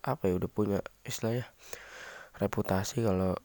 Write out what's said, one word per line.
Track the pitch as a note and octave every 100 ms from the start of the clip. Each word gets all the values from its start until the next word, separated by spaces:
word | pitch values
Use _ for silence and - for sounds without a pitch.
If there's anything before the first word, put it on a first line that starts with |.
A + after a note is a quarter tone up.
| -
apa | C3 G2
ya, | F2+
udah | -
punya | - G#2 G2+ - _
istilahnya | - - A2+ A#2+ - - - - - - - - - -
reputasi | G#2 - G2+ F#2+ G2 -
kalau | A2+ F#2 F#2 F2+